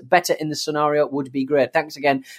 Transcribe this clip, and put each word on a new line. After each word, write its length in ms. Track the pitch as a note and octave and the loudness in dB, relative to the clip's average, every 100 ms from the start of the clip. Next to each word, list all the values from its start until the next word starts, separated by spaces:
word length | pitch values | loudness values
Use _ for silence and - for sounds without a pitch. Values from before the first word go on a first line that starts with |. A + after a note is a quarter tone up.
better 300 | B2 F3+ E3+ | 2 2 2
in 160 | D3+ D#3 | -2 -4
the 60 | D3 | -6
scenario 520 | - D3+ D3+ D3 C#3 | -4 0 2 2 0
would 240 | C#3 C3 | -2 -4
be 140 | C3+ C3 | -4 0
great. 280 | C#3+ B2 | 2 2
Thanks 220 | D#3+ D#3 D3+ | 0 -2 -2
again, 260 | C#3 C3+ - | 0 0 -2